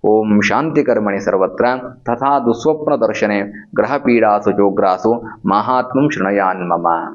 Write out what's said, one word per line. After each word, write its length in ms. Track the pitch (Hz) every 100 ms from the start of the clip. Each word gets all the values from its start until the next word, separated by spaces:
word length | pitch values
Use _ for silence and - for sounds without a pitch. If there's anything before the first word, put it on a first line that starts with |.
ॐ 360 | 104 107 107 104
शान्तिकर्मणि 800 | 101 110 160 147 127 113 104 98
सर्वत्र 540 | 98 95 92 - 120 127 127 - -
तथा 300 | 120 135 143
दुःस्वप्नदर्शने 1000 | 120 117 151 156 151 139 110 107 107 101 101 - - -
ग्रहपीडासु 760 | 110 143 139 117 110 104 104
जोग्रासु 600 | 101 101 98 98 92 110 120 - - -
माहात्म्यं 640 | 101 107 127 - 165 147
शृणुयान्मम। 800 | 98 95 101 95 92 87 85 85 82 80